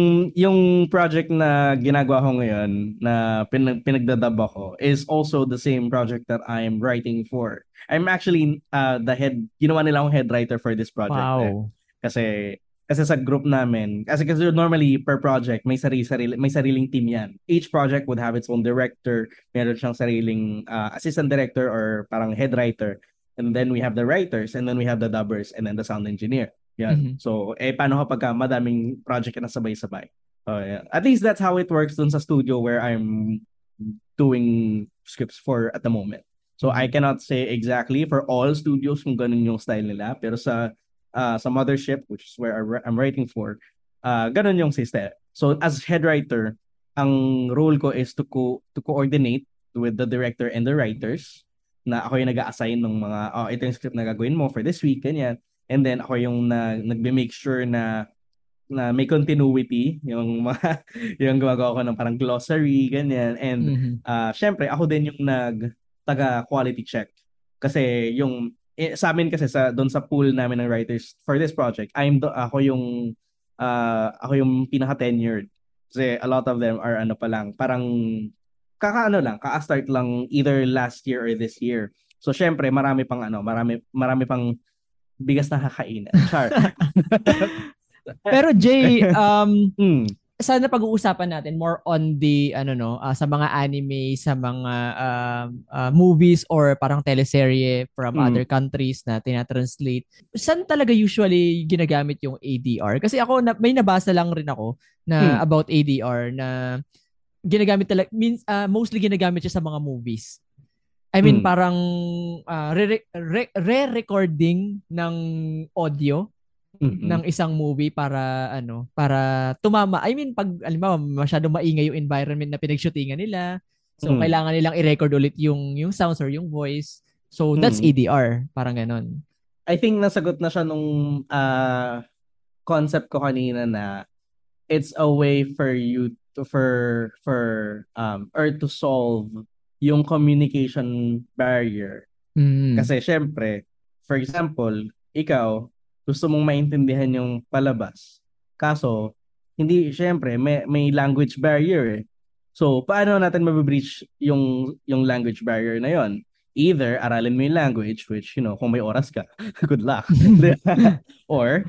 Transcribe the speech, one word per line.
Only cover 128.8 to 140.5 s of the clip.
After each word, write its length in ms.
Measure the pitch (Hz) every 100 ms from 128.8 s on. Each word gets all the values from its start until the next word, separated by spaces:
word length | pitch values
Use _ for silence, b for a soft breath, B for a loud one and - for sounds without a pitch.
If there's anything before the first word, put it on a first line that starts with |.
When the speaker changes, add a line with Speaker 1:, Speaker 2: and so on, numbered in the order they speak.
| 113 117 113 143 - _ _ _ -
Speaker 1:
I 80 | 175
think 240 | 226 208
nasagot 400 | 202 196 170 165
na 80 | 170
siya 160 | 180
nung, 640 | 160 156 151 147 143 143 -
ah, 800 | 143 135 131 131 127 123 120 117 _ _ _ _ _
concept 480 | - 160 151 196 -
ko 80 | 139
kanina 480 | 139 127 127 120 120
na 400 | 107 101 98 - _ _ _ _ _ -
it's 240 | 156 147 -
a 100 | 151
way 320 | 143 143 143
for 320 | 139 139 139 127
you 400 | 120 123 123 117 _ -
to, 80 | 135
for, 640 | 139 131 123 120 117 113 _
for, 640 | - 127 117 110 107 107 - 113
um, 320 | 110 101 101
or 160 | - 151
to 240 | 147 147
solve 560 | - 147 131 120 113 107 110 110 _ _ -
yung 240 | 143 147 147
communication 1120 | 160 147 143 143